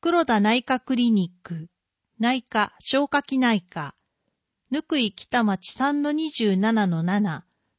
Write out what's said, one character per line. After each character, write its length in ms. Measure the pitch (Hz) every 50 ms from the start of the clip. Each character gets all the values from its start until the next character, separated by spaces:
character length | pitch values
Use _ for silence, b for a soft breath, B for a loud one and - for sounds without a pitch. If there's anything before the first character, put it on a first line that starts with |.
黒 240 | - 330 339 349 330
田 140 | - 233 214
内 240 | 202 214 226 254 240
科 160 | - 262 254
ク 160 | _ - 269
リ 160 | 240 247 240
ニ 200 | 226 202 185 175
ッ 160 | - _ _ -
ク、 200 | 170 160 156 170 _ _ _ _ _ _ _ _ _ _
内 240 | 220 233 254 262
科、 320 | 233 _ - 226 208 202 _ _
消 280 | - - - 269 285 277
化 140 | - 285
器 160 | 285 - 269 262
内 240 | 254 240 226 202
科。 320 | - _ - - 147 143 - _ _ _ _ _ _ _ _ _ _ _ _ _ _ _
ぬ 100 | 247 294
く 160 | 311 _ 330 294
い 160 | 240 208 -
北 300 | - - _ - 247 226
町 280 | 208 196 185 - -
三 300 | - - 254 277 285 294
の 100 | 285 294
二 200 | 294 302 320 311
十 260 | 277 - 233 208 190 185
七 300 | 196 220 226 220 208 185
の 160 | 170 160 165
七。 420 | 175 185 208 208 196 156 143 - _ _ _ _ _ _